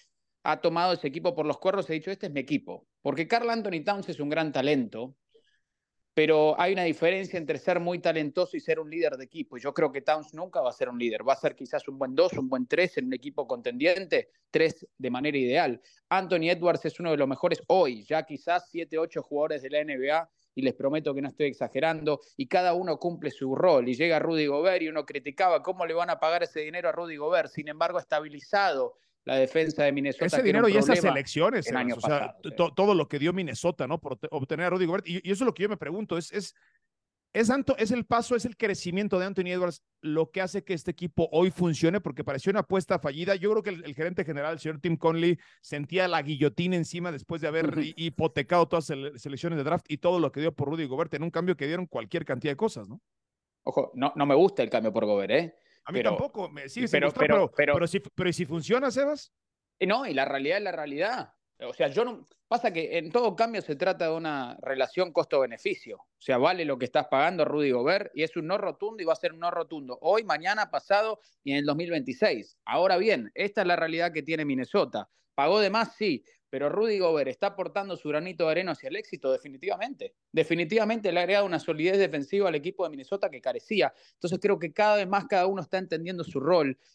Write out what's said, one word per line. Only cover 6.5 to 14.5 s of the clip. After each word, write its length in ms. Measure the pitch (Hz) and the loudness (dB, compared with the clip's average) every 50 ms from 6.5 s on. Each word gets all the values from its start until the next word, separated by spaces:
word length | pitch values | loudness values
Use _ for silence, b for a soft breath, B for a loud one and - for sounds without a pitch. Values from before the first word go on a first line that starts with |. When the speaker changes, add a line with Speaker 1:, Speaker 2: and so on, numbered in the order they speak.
| 151 - | 4 4
Speaker 1:
hay 120 | 175 185 196 | 2 2 2
una 100 | 190 180 | 2 2
diferencia 560 | 165 147 - 165 170 190 190 190 170 - 175 | 0 0 2 2 2 2 2 -4 -4 -6 -8
entre 180 | 156 143 156 | -4 -4 -4
ser 220 | 135 - 190 180 175 | -2 0 0 0 2
muy 220 | 170 175 180 175 | 0 -2 -4 0
talentoso 560 | 175 170 156 160 151 143 - 180 180 180 - | 0 0 2 2 -2 -2 0 0 -2 0 -2
y 40 | 156 | -10
ser 200 | - 165 160 160 | -2 -2 -2 -2
un 100 | 156 151 | -2 -8
líder 260 | 160 170 165 151 139 | -4 0 0 0 0
de 80 | 127 131 | -2 -12
equipo. 320 | - _ 165 143 _ 131 | -14 _ -12 -12 _ -12
Y 40 | 120 | -8
yo 120 | 110 143 135 | -8 -6 -2
creo 200 | - 156 139 131 | 0 0 0 0
que 100 | 139 - | -2 0
Towns 320 | - 151 156 151 - - | 0 0 0 -2 -10 -12
nunca 260 | 156 180 185 - 170 | -12 -12 -6 -4 -2
va 100 | 135 123 | -2 -2
a 40 | 117 | 0
ser 140 | - 131 123 | -2 -4 -4
un 100 | 123 120 | -2 -2
líder. 280 | 120 117 107 107 110 | -2 -2 -2 -2 0
Va 80 | 131 135 | 0 0
a 20 | |
ser 180 | - - 147 131 | 2 2 -4 -4
quizás 320 | _ 135 - - 139 - | _ -12 -8 -8 -8 -6
un 100 | - 135 | -8 -6
buen 200 | 135 139 131 131 | -6 -6 -4 2
dos, 160 | 147 175 180 - | 2 2 2 2
un 160 | - 135 127 | -2 -4 -2
buen 180 | 131 127 123 | -2 -4 -2
tres 320 | - 147 160 180 170 - 143 | -2 0 0 0 0 0 -4
en 80 | 127 | -4
un 80 | 127 135 | -4 -6
equipo 320 | 127 127 147 135 - 135 | -6 -8 -10 -8 -8 -4
contendiente, 840 | - 131 120 113 123 120 123 147 175 175 190 196 156 156 131 - _ _ _ _ _ | -4 -6 -4 -4 -6 -4 0 2 2 2 2 0 0 0 0 0 _ _ _ _ _